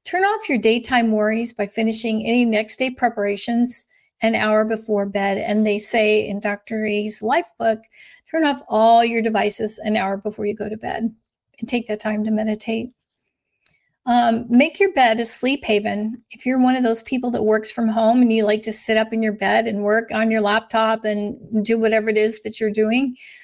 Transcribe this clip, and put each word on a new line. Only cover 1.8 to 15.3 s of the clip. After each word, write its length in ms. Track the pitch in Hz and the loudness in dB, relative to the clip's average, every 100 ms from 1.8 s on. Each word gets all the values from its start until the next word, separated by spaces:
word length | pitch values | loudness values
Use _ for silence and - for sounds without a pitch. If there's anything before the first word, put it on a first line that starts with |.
| 226 220 233 220 | -2 0 -2 -2
any 200 | 220 240 | 0 2
next 320 | 240 214 220 - | 2 0 -2 -4
day 140 | 262 | -4
preparations 1000 | 254 240 233 202 202 - 233 240 - - _ _ _ | -2 -2 0 -2 -2 -2 0 0 -2 -8 _ _ _
an 120 | 226 | -2
hour 300 | 226 214 214 | 0 2 2
before 420 | 220 220 220 208 202 | 0 -2 -2 -2 -2
bed. 320 | 196 196 196 | -2 -2 -2
And 260 | - 214 214 | -2 0 2
they 120 | 208 | 0
say 480 | 208 233 214 214 214 | 0 2 2 2 0
in 140 | 202 | -4
Doctor 440 | 208 202 - 220 | -4 -6 -6 -6
A's 380 | 214 208 214 214 | -4 -2 -4 -4
life 280 | 220 302 339 - | -2 -2 -2 -4
book, 220 | 226 220 - _ - - _ | -2 -2 -6 _ -20 -20 _
turn 160 | 320 | 0
off 160 | 302 254 - | 0 0 -2
all 360 | 214 226 233 | 2 6 6
your 180 | 233 233 | 4 2
devices 560 | 226 220 208 208 214 - | 0 0 0 -2 -4 -4
an 180 | 214 214 | -2 -2
hour 200 | 190 196 | -2 -4
before 300 | 214 208 208 | -6 -6 -6
you 80 | |
go 140 | 220 208 | -6 -8
to 80 | 220 | -8
bed 380 | 233 - 226 - _ _ _ _ | -8 -4 -6 -6 _ _ _ _
and 100 | 226 | -4
take 180 | 240 226 | -4 -4
that 140 | 214 | -6
time 240 | 214 214 | -4 -4
to 60 | 214 | -2
meditate. 600 | 214 220 214 - 226 247 _ _ _ _ _ _ _ _ _ _ _ - | -2 -2 -4 -4 -6 -6 _ _ _ _ _ _ _ _ _ _ _ 0
Um, 400 | 240 233 226 - | 2 2 0 2
make 320 | 240 311 - | 4 4 2
your 120 | 392 | 0
bed 280 | 285 240 220 | 4 2 2
a 40 | |
sleep 400 | 302 | -2